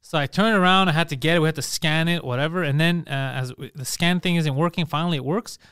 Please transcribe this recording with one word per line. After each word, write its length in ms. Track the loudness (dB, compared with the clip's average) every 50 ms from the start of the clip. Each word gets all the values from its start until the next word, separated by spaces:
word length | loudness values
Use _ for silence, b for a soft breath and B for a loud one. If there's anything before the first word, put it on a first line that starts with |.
| _
So 140 | -2 -2
I 80 | -2 -2
turned 280 | 0 0 2 2 4 4
around. 320 | 4 4 6 6 6 4 4
I 40 | 2
had 160 | 0 0 -2
to 60 | -4
get 220 | -2 0 2 2
it. 20 | 4
We 60 | 2
had 80 | 2 0
to 60 | -2
scan 460 | -6 -6 -6 -2 -2 0 0 2 2
it, 160 | 0 0 -2 -2
whatever. 400 | -4 -2 -2 -2 -2 -2 -2 -2
And 160 | 0 2 2
then, 260 | 2 2 2 0 -4
uh, 40 | -4 -6 -4 -4 -4 -4
as 140 | -6 -6 -6
w-, 200 | -8 -12 -14 -14 _
the 100 | -10 -8
scan 340 | -8 -4 0 2 2 2 2
thing 160 | 0 0 0
isn't 200 | 2 2 0 0
working, 300 | 0 0 0 0 -4 -4
finally 320 | -2 -2 -2 -2 -2 -2
it 60 | -2 -2
works. 320 | -2 -2 -2 -4 -8 -18 b b b